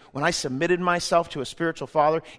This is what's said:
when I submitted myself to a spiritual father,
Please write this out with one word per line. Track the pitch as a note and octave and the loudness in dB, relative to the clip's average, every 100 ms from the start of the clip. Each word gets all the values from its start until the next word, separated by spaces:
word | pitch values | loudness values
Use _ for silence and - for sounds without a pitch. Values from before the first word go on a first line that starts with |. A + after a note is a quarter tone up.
| - | -12
when | C3+ | -2
I | D#3+ | -2
submitted | E3+ C#3+ C3 E3+ F3+ | 0 -2 -2 0 2
myself | F3+ F3 - E3+ E3+ | 2 0 2 2 2
to | D3 | -4
a | - | -8
spiritual | - E3 - C3+ | -4 -4 -4 -2
father, | D#3 D3+ D#3+ - | 2 4 2 -4